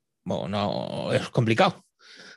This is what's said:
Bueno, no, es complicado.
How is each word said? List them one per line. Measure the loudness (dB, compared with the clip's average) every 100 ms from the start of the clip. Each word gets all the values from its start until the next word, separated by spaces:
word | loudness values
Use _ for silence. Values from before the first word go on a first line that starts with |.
| _ _ -6
Bueno, | -6 -4
no, | -2 -2 -2 -4 -6 -2
es | -2 -2
complicado. | 0 2 4 4 2 _ _ -20 -20 -20